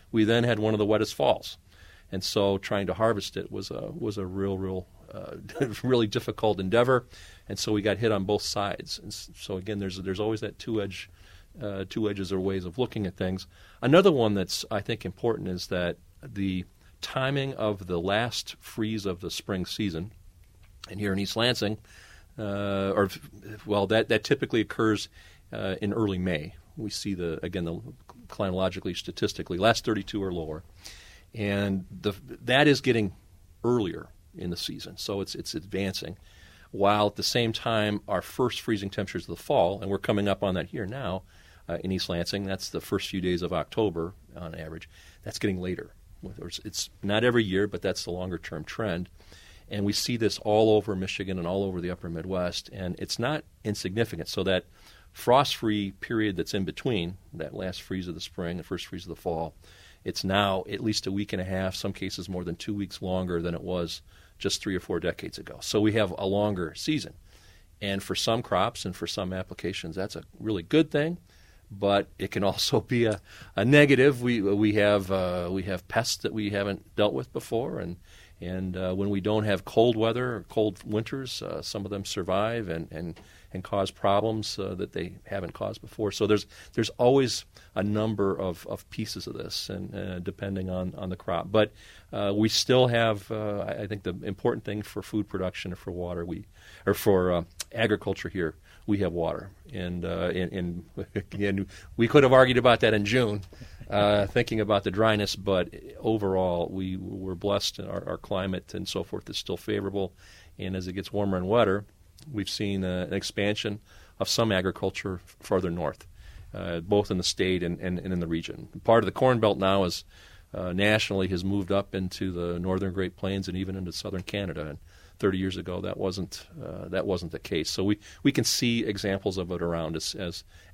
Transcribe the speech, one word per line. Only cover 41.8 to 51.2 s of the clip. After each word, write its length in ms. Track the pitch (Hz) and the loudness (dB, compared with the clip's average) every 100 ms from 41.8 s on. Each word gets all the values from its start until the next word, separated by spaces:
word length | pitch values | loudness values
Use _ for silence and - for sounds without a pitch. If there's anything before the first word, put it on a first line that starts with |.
in 80 | 92 | -2
East 180 | 92 - | -2 0
Lansing, 360 | 87 85 101 98 | -2 -2 -2 -4
that's 240 | 95 - | -6 -6
the 100 | 85 | -8
first 300 | - 98 - | -2 -2 -2
few 120 | 98 | -2
days 200 | 90 87 | 0 0
of 100 | 85 | 0
October 640 | 87 73 - 107 82 85 - - - | -2 -2 0 0 0 -6 -8 -18 -14
on 180 | 85 | -12
average, 340 | 80 80 80 - - - - | -10 -12 -12 -16 -20 -20 -14
that's 160 | - - | -12 -4
getting 200 | 107 92 | -2 -2
later. 340 | 90 90 - - - - | -4 -6 -8 -18 -20 -16
It's, 360 | 95 101 - - | -16 -12 -12 -12
it's 300 | - - - - | -10 -8 -8 -8
not 200 | 98 107 | 0 4
every 200 | 120 120 | 6 4
year, 240 | 107 92 101 | 4 2 0
but 140 | 90 | 0
that's 220 | 98 92 | -2 -2
the 80 | - | -4
longer-term 520 | 87 92 87 - 78 | -6 -4 -6 -6 -10
trend. 460 | - - 110 85 - - - - - - - | -8 -4 -2 -2 -4 -12 -20 -20 -20 -20 -8
And 140 | 104 | -2
we 100 | 101 | 0
see 240 | 101 - 120 | 0 -2 0
this 220 | 107 - | 0 0
all 320 | - 107 110 | 2 6 8
over 240 | 107 101 95 | 6 4 -4
Michigan 440 | 95 - | -4 -4